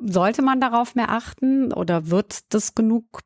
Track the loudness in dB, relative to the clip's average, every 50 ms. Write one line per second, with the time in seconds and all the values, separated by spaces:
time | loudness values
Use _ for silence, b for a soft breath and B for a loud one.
0 | -6 -2 0 2 2 2 2 2 2 2 2 2 0 0 0 0 0 0 -2 -2
1 | -2 0 -2 -4 -6 -8 -8 -2 0 2 2 2 0 0 -2 -4 -2 0 0 0
2 | 0 0 0 0 0 -2 -8 -14 _ -2 -2 -2 -2 -2 -2 0 2 2 2 0
3 | -2 _ -20 -20 -10